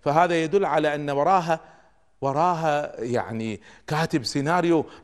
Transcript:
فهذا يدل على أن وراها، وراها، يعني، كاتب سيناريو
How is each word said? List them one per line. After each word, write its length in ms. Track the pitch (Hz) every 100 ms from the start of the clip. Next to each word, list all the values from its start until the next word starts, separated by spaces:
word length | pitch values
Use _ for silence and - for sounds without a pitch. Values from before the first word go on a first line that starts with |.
فهذا 400 | 147 151 175 170
يدل 220 | 160 196
على 300 | 180 156 151
أن 160 | 147 143
وراها، 500 | 139 151 190 170 160 - - _ _ _ -
وراها، 800 | 135 139 175 165 160 147 147 -
يعني، 600 | 117 120 90 113 113 104 - - -
كاتب 380 | 151 160 160
سيناريو 600 | 117 147 139 180 170 165 - -